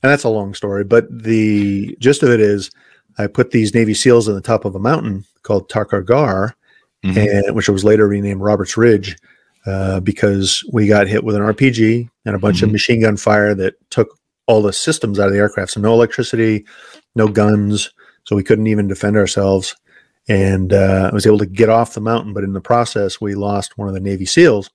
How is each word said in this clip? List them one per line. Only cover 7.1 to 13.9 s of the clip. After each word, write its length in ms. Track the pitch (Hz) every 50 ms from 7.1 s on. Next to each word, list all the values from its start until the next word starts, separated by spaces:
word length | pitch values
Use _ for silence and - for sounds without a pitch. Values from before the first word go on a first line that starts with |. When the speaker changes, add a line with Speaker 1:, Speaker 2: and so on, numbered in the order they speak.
| 92 101 104 104 101 101 98
Speaker 1:
and 80 | 101 -
which 120 | 110 117 -
was 140 | 101 95 95
later 220 | 107 107 107 107 101
renamed 320 | 101 101 101 101 101 95 95
Roberts 340 | 104 104 101 101 - - -
Ridge, 380 | 113 120 110 104 92 98 90 _ _ _ _ _ _ _ _ _ _
uh, 340 | - 95 95 95 95 95 95
because 640 | 92 98 101 - - 104 101 98 95 95 - - - - -
we 140 | 117 107
got 200 | 101 104 104 101
hit 160 | 95 104 107 -
with 120 | 113 107
an 60 | 104 101
R 100 | 107 107
P 160 | - 139 135
G 380 | 120 113 113 110 113 120 120 117 _ _ _
and 100 | 110 104
a 40 | 98
bunch 240 | 92 104 98 90 -
of 60 | 107
Speaker 2:
Mm-hmm. 40 | 107
Speaker 1:
machine 280 | 104 - - 123 113 113
gun 140 | 110 107 95
fire 360 | - - 107 104 104 104 104
that 200 | 95 95 95 - _ _ _